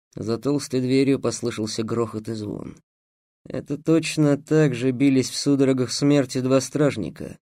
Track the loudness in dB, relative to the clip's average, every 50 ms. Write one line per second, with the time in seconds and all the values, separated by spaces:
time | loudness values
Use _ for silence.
0 | _ _ -14 -10 -6 -6 -6 -4 -2 -2 -2 -2 -4 -4 -4 -2 0 2 2 4
1 | 4 4 2 0 0 -4 -4 -4 -4 -6 -4 -4 -6 -4 -4 -6 -4 -4 -2 -2
2 | -4 -4 -6 -8 -8 -8 -8 -8 -8 -8 -8 -10 -12 -14 -18 -20 _ _ _ _
3 | _ _ _ _ _ _ _ _ -14 -12 -10 -10 -8 -8 -8 -4 0 2 2 2
4 | 2 0 0 2 2 2 2 0 0 2 2 4 4 4 2 0 -2 -2 0 2
5 | 2 4 4 2 2 0 -4 -2 0 2 4 4 4 4 2 2 0 -2 -2 0
6 | 2 4 4 4 2 0 -2 -2 0 2 2 2 2 0 0 0 0 0 0 -2
7 | -6 -8 -8 -10 -12 -14 -14 -18 _